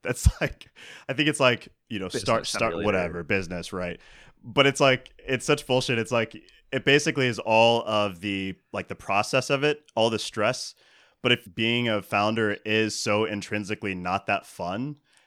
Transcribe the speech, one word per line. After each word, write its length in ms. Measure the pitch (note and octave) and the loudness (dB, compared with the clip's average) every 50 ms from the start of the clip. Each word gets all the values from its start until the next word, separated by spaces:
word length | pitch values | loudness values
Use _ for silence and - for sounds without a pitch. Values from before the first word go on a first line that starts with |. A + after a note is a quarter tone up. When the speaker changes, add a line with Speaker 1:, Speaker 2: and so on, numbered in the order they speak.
| - | -6
Speaker 1:
that's 240 | F#2 B2 - - - - | -6 -4 0 0 0 0
<laughs> 60 | - | 0
like, 280 | F3 C#3 - - - - _ - - - - - - - | -4 -6 -6 -8 -20 -20 _ -20 -20 -20 -20 -16 -10 -8
I 60 | C3+ | -2
think 160 | A#2+ D3+ D3 | 0 0 0
it's 100 | C#3+ - | 2 4
like, 300 | C#3 B2+ A#2+ A2+ - - _ _ _ - | 4 4 4 2 -4 -12 _ _ _ -10
you 100 | A2+ G2+ | -8 -6
know, 80 | F#2+ F#2 | -6 -6
Speaker 2:
Business, 140 | - B2 G2+ | -6 -4 -2
Speaker 1:
start, 160 | - A#2 A2+ | 0 0 0
Speaker 2:
not 60 | - - | 0 -2
Speaker 1:
start, 260 | - G#2 A#2 A2 E2+ | -4 -2 -2 -2 -2
Speaker 2:
really 120 | E2+ E2+ | -2 0
Speaker 1:
whatever, 280 | G#2 G2+ F#2 F2 E2+ E2 | 0 2 0 0 -2 -4
Speaker 2:
there. 100 | F2 E2+ | -8 -4
Speaker 1:
business, 480 | D2 G#2+ G2 F#2 E2 F2+ F2 E2+ - | -2 -2 -2 -2 -4 -8 -10 -10 -8
right? 280 | - F#2 F2+ F2 E2+ - - - - - - - - _ - | -8 -8 -8 -8 -8 -10 -16 -20 -20 -20 -20 -20 -20 _ -16
But 240 | B2+ G#2+ C#3+ C3+ C#3 | -6 2 4 4 4
it's 140 | C3+ - | 4 4
like, 320 | D3 C3+ C3 B2 - - _ - - | 4 4 4 2 -2 -10 _ -16 -8
it's 200 | - C3 B2 - | -6 -6 -4 0
such 200 | - D3 C#3+ - | 0 0 0 0
bullshit. 320 | - B2+ B2+ B2 - B2+ A2+ | 0 0 0 0 0 -2 -2
It's 140 | A2+ A2 | -2 0
like, 260 | B2 A#2 A2+ A2 - A2 - _ _ _ _ - | 0 0 0 -2 -6 -16 -20 _ _ _ _ -6
it 120 | - C3 - | -6 -2 2
basically 420 | - C#3 D3 - E3 C3 D3 C3 B2 | 4 4 4 4 2 0 0 0 0
is 120 | A#2 G2 | 0 -2
all 420 | - - A2 A2 A2+ A#2 A#2 A#2 - - | 0 4 6 8 8 8 6 4 2 0
of 320 | A2 G#2+ G#2 G2+ F#2 E2+ | 0 2 2 0 -2 -6
the, 360 | F2 G#2 G2 F#2+ F#2+ F#2+ F#2 - _ _ - | -6 -4 -4 -2 -4 -4 -6 -10 _ _ -8
like, 160 | G2+ F#2+ - | -8 -8 -8
the 60 | G2 | -10
process 540 | - - - G2 G2+ G#2+ - - C3+ B2+ - | -12 -6 -2 0 0 0 0 0 -2 0 0
of 140 | C#3+ C3+ C3+ | -2 0 0
it, 180 | D3 D3 D3 _ _ - | 0 -2 -2 _ _ 0
all 140 | A2+ A2 A#2 | 2 2 2
the 100 | A2+ G#2 | 2 0
stress. 560 | - - - A2+ G#2 A2+ B2+ - - - - _ _ _ _ _ _ _ _ _ - | -4 -6 -4 -2 0 0 0 -2 -6 -12 -14 _ _ _ _ _ _ _ _ _ 0
But 80 | B2 | 0
if 160 | A#2+ A#2 - G2+ F2+ | 0 0 -2 -8 -6
being 340 | - A2+ A2+ A#2 A#2+ A#2+ A#2 | -2 0 0 0 0 0 0
a 120 | A2 G#2 | 0 -2
founder 560 | F#2 - - G2+ G#2 G#2+ A2+ A2+ A2+ G#2 G2+ - - | -2 -2 0 2 2 2 2 0 0 0 -2 -2 -4
is 280 | G#2+ G#2+ A2 A2 A2 G#2 - | -2 0 2 2 0 -2 -4
so 280 | - A#2 G#2 G#2 A2 | -2 0 2 2 2
intrinsically 680 | - G#2 G2+ F#2+ - - G#2 G#2 F2+ G#2+ - - G2+ F#2+ | 0 -2 -6 -6 -6 -6 -6 -4 -4 -6 -6 -6 -6 -6
not 320 | F#2 F2 F2+ F2+ G2 - - | -6 -4 -2 -2 -2 -2 -2
that 180 | G2+ G2 - | -2 -2 -4
fun, 520 | - - - F2+ E2+ F#2 G#2 B2+ D3 D3 - _ _ _ _ _ | -8 -12 -10 -8 -6 -6 -6 -6 -8 -10 -12 _ _ _ _ _